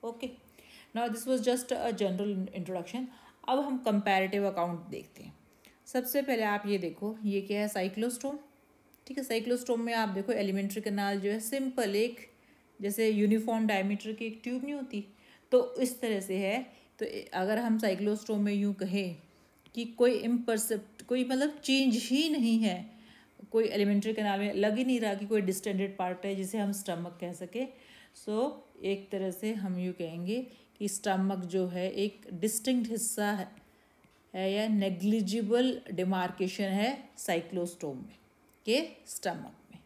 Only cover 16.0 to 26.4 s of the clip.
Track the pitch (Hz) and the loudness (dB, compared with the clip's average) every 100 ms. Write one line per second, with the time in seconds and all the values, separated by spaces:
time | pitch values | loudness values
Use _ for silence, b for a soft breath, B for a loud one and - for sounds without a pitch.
16 | 233 202 190 190 196 226 254 B B - | -2 -2 0 0 0 0 -4 B B -8
17 | 220 - - - 190 214 240 220 220 190 | -6 -6 -6 -2 0 2 2 2 2 2
18 | 208 214 - 208 202 202 202 196 190 196 | 0 0 0 0 2 2 0 0 -2 -2
19 | 185 160 - b b b - - 233 233 | -2 -6 -16 b b b -14 -8 -8 4
20 | 247 247 233 240 240 220 214 214 - - | 4 4 2 0 2 0 0 -2 -4 -20
21 | - 254 254 262 294 294 - 269 269 233 | -2 0 2 2 0 -2 2 4 6 4
22 | - 262 320 294 233 226 220 180 - B | 2 2 4 2 4 4 4 0 -6 B
23 | B B B _ - 226 226 208 202 202 | B B B _ -2 2 2 2 4 4
24 | 214 214 208 196 202 196 208 214 254 247 | 2 0 0 2 0 2 2 2 2 2
25 | 214 196 208 214 185 185 214 190 196 196 | 2 -2 0 2 2 0 0 0 0 0
26 | 180 180 196 196 | -4 -2 -4 -4